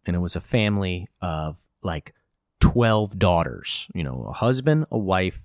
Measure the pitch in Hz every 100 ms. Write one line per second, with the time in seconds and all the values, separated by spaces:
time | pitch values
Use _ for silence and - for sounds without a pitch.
0 | - 87 87 82 - 123 104 101 95 90
1 | 90 _ 90 78 78 78 _ _ 95 85
2 | - - _ _ _ _ - 120 117 107
3 | 104 95 92 87 - 55 - - - -
4 | 71 64 52 - 117 131 135 156 156 117
5 | 95 92 92 -